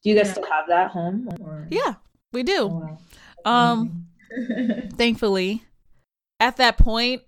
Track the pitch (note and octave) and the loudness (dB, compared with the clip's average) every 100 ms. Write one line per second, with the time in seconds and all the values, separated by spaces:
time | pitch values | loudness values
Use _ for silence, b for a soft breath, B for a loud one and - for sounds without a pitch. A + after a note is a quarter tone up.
0 | G#3 G#3 G3+ F#3+ - D#3 D#3+ F3 F#3 F3+ | 4 4 2 -2 -4 -4 0 0 0 -2
1 | E3+ G3+ B3 F3 D#3+ D#3 D#3+ G#3 C#4 G3 | -4 -4 -6 -12 -12 -14 -6 -2 -2 -6
2 | _ _ _ B3 B3+ G4 G#3+ E3 D#3+ D#3 | _ _ _ -4 -2 0 0 -4 -10 -14
3 | b b b - G#3+ A#3+ A#3+ A#3 A#3 E3+ | b b b -6 0 4 4 2 -2 -6
4 | - _ _ A#3 B3 A3+ A#3+ A3+ G#3+ - | -14 _ _ -10 -6 -2 -2 -4 -6 0
5 | A#3+ A3 G#3+ F#3+ F#3 A3 _ _ _ _ | 0 2 0 0 -2 -4 _ _ _ _
6 | _ _ _ _ A#3 B3+ B3 A3 - A3+ | _ _ _ _ 0 4 2 6 4 6
7 | A#3+ B3+ | -2 -4